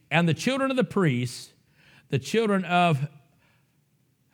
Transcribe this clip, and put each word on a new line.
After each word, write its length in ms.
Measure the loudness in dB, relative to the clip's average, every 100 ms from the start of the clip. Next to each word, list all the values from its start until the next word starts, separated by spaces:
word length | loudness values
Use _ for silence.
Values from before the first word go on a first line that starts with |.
| _
"And 180 | 0 2
the 60 |
children 360 | 0 -2 0 0
of 60 | 0
the 80 |
priests, 680 | 0 0 0 0 -4 -10 -18 _ _ _ _ -20 _
the 80 | -6
children 480 | -2 0 2 0 2
of 420 | 2 4 2 -2 -10 _ _ _ _ _ _ _ _ _ _ _